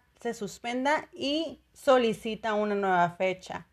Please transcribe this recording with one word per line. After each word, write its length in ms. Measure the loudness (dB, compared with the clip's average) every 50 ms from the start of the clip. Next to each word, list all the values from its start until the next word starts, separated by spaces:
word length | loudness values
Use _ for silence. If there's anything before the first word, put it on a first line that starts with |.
| _ _ _ _
se 120 | -8 -8 -6
suspenda 760 | -6 -8 -10 -10 -10 -8 -6 -4 -2 0 0 0 0 -2 -8
y 500 | -10 -6 -4 -2 -2 -2 -4 -6 -10 -16 _ _ _
solicita 800 | -2 4 4 6 6 6 2 0 -2 -6 -8 -8 -6 -4 -2 0
una 220 | 0 0 0 0
nueva 340 | 0 2 2 4 4 4 2
fecha 560 | 2 0 -2 -2 -2 -4 -8 -12 -12 -12 -12 _